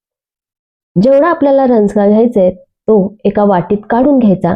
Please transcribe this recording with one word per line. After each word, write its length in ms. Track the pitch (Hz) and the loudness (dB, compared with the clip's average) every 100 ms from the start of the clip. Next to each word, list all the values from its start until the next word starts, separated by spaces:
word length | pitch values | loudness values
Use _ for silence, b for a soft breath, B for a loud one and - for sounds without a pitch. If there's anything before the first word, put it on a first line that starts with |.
| _ _ _ _ _ _ _ _ _ 175 | _ _ _ _ _ _ _ _ _ -2
जेवढा 260 | 233 277 330 | 2 2 0
आपल्याला 380 | 330 285 269 262 | 0 0 0 2
रंचका 420 | 240 202 208 202 | 0 0 0 0
घ्यायचाय, 420 | 214 240 240 180 - | 2 0 0 -2 -2
तो 560 | _ _ - 220 190 - | _ _ -2 0 -2 -6
एका 200 | - 208 | -6 -2
वाटीत 340 | 202 180 170 208 - | 0 -2 -2 -6 -4
काढून 280 | 233 269 277 | -2 0 2
घ्यायचा 360 | 220 185 170 | 0 0 -4